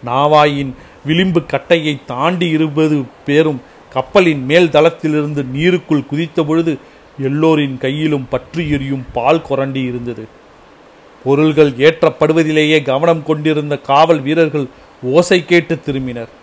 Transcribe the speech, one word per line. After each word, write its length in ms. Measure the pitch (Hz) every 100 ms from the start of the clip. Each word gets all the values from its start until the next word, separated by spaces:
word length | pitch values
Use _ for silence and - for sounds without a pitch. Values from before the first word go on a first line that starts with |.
| 120
நாவாயின் 640 | 127 147 151 151 143 139 123 - -
விளிம்பு 420 | 139 165 190 170 143
கட்டையை 520 | 139 - 170 151 143 -
தாண்டி 420 | 123 156 180 175
இருபது 560 | 156 156 147 156 151 123 -
பேரும் 360 | - 147 156 135 - - -
கப்பலின் 520 | 131 - 208 180 147
மேல் 240 | 131 160 170
தளத்திலிருந்து 760 | 147 165 165 156 151 147 147 127
நீருக்குள் 520 | 135 170 180 - 151 -
குதித்த 380 | 143 165 -
பொழுது 340 | 147 160 165 143 - - - -
எல்லோரின் 560 | 135 143 160 156 143 127
கையிலும் 480 | 135 147 156 147 127
பற்றி 400 | 127 - 160 156
எரியும் 360 | 147 135 135 127
பால் 320 | 123 123 160 156
கொரண்டி 340 | 135 135 135
இருந்தது. 400 | 127 123 120 113 110 - - - - - - - - -
பொருள்கள் 460 | 131 139 156 156 147
ஏற்றப்படுவதிலேயே 1120 | 123 143 160 160 - 156 160 156 156 151 156
கவனம் 420 | 143 135 170 165
கொண்டிருந்த 540 | 147 156 151 151 147 143
காவல் 420 | - 139 160 160
வீரர்கள் 460 | 135 160 156 147 135 - - -
ஓசை 420 | 127 147 175 185
கேட்டு 340 | 156 175 156 165 -
திரும்பினர். 460 | 139 131 117 113 -